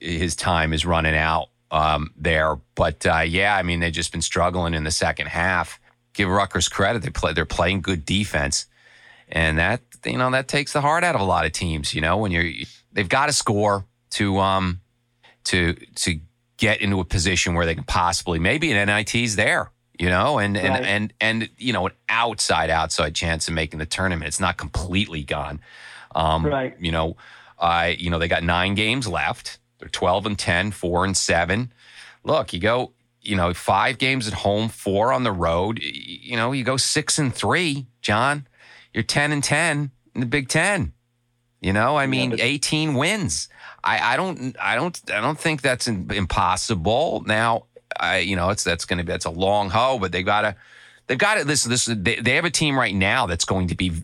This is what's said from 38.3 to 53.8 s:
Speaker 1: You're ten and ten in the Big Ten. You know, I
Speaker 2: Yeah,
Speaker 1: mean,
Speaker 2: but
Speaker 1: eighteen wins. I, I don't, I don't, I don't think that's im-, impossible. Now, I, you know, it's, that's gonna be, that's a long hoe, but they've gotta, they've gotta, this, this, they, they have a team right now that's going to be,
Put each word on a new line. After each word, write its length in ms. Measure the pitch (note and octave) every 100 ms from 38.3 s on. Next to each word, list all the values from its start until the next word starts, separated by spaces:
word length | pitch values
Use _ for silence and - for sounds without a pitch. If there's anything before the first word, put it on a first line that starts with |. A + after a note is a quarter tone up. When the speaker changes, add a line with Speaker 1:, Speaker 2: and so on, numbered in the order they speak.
| D3 C#3 _ - - -
Speaker 1:
You're 100 | - A2
ten 260 | D#3 D3
and 100 | D3
ten 500 | - D3+ E3 D3 D3 - _
in 60 | -
the 80 | B2
Big 220 | C#3+ C3
Ten. 420 | D#3 F3+ G3+ F2 - _ _ _ _ _ _
You 100 | F2+
know, 240 | G2+ A#2+ D3
I 80 |
Speaker 2:
Yeah, 40 | C3+
Speaker 1:
mean, 220 | C3 B2+
Speaker 2:
but 100 | A2+
Speaker 1:
eighteen 520 | A#2 C#3+ - D#3 D#3 B2+
wins. 520 | D#3+ G#3+ C#3 - - - - -
I, 340 | - G#2+ G2+ C3
I 20 |
don't, 360 | F#3 C3+ C3 -
I 140 | G2 A2+
don't, 260 | F3 E3+ -
I 120 | G2+
don't 180 | A#2+ D3+
think 220 | E3 D3+
that's 260 | C#3 B2 -
im-, 240 | G#2 -
impossible. 1120 | G#2 F#2 - F2+ F#2 - G#2 D#2+ A#2 E3 - -
Now, 420 | G#2+ A#2 A2+ - - _ -
I, 200 | E2+ F#2
you 180 | F2+ F#2+
know, 140 | F2+
it's, 160 | G#2+ -
that's 180 | E2+
gonna 220 | - F2+ E2+
be, 20 |
that's 100 | E2+ E2+
a 40 |
long 400 | E2 F#2+ G#2 G2+
hoe, 280 | G2+ C3 C3
but 140 | F#2+
they've 140 | F#2 F#2+
gotta, 320 | G#2 G#2+ G2+ - - - - -
they've 100 | C3+
gotta, 280 | G#3 G#3+ D3
this, 180 | D3
this, 220 | A#2+ B2 -
they, 320 | A2+ F#2 A2
they 180 | A#2 C#3
have 80 |
a 60 | E3+
team 280 | - D#3 C3+
right 160 | A#2
now 320 | G2 F#2+ B2 G#2
that's 180 | - -
going 220 | F#2+ F2+
to 60 |
be, 180 | E2+